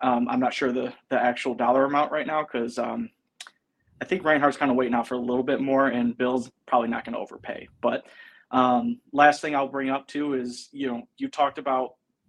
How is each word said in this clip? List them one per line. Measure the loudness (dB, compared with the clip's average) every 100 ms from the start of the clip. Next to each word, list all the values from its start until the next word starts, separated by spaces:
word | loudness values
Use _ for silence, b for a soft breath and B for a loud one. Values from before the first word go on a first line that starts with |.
Um, | 0 0 0
I'm | 0
not | 0
sure | 0 -2
the, | 0 -4 -8 _
the | 0
actual | 2 0 -4 0
dollar | 2 4 4
amount | 2 0
right | -2 -2
now | -4
'cause, | -2 -4 -4 -4
um, | -4 -4 -8 -12 _ _ -20 _ _ _ _ _
I | -4
think | 0
Reinhardt's | 2 4 4 2
kinda | 2 2
waiting | 2
out | 0 -2
for | -4
a |
little | -2 0
bit | 0 0
more, | 2 2 2
and | 2 -2 0
Bill's | 0 0 -4 -14 0
probably | 0 0
not | -4 -6
gonna | -10
overpay. | -10 -12 -12 -12 -14 _
But, | -4 -2 B B B B B
um, | 2 4 2 0 -6 _
last | 4 6 6
thing | 0 -2
I'll | -2
bring | -2 -2
up | -4 -4
too | -6 -2
is, | -2 -4 -10 -14
you | -8 -6
know, | -6 -10 _
you | -8
talked | 0 0 0
about | -2 -2 -2 -8 _ _